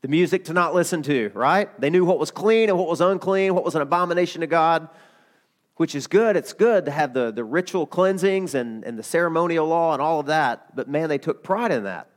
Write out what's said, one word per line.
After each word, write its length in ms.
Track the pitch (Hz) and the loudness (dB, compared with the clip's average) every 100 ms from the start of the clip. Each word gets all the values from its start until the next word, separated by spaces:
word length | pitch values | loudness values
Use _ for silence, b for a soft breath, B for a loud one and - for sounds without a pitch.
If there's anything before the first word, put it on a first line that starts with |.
the 60 | 135 | 0
music 380 | 156 175 185 185 | 2 2 0 0
to 80 | |
not 200 | 170 170 | 0 2
listen 300 | 175 170 175 | 2 0 -2
to, 260 | 143 139 104 104 | 0 0 0 0
right? 340 | 131 185 202 - | 2 2 0 -2
They 120 | 139 | 0
knew 140 | 180 175 | 2 2
what 120 | 170 | 0
was 140 | 147 | -2
clean 380 | - 196 226 220 | -2 2 4 4
and 80 | 180 | 2
what 100 | 175 | 0
was 140 | 165 | 0
unclean, 520 | 175 190 185 190 190 | 2 0 0 0 2
what 100 | 180 | 0
was 120 | 170 160 | 0 -2
an 80 | |
abomination 580 | 143 175 175 175 170 165 | 0 0 0 0 -2 -4
to 60 | 160 | -2
God, 420 | 165 160 165 160 b b b b b b b _ _ | 2 4 2 -2 b b b b b b b _ _
which 180 | 165 | -4
is 140 | 143 - | -4 0
good. 300 | 196 226 185 | 2 4 0
It's 160 | - | -2
good 320 | - 220 214 151 | 0 2 4 0
to 60 | |
have 220 | 143 147 | -2 -2
the, 180 | 127 120 | 0 -2
the 120 | 110 | -4
ritual 420 | 113 156 180 185 151 | -2 -2 -2 -4 -4
cleansings 680 | - 190 190 196 190 185 135 | 0 0 2 0 0 -2 -4
and, 280 | 120 113 | -4 -8
and 140 | - 117 | -10 -12
the 60 | |
ceremonial 640 | 107 165 170 160 170 165 156 | -4 0 0 0 0 0 0
law 260 | 165 165 | 0 0
and 80 | 147 | 0
all 180 | 151 160 | 0 -2
of 60 | 143 | 0
that. 500 | 156 139 113 - 123 | 0 0 -2 -8 -10
But 140 | 131 | -4
man, 180 | 147 160 | -2 -2
they 120 | 147 | -2
took 240 | 160 - | -2 -6
pride 280 | - 190 233 | -4 -2 0
in 120 | 135 | -2
that. 260 | 98 87 - | -4 -10 -14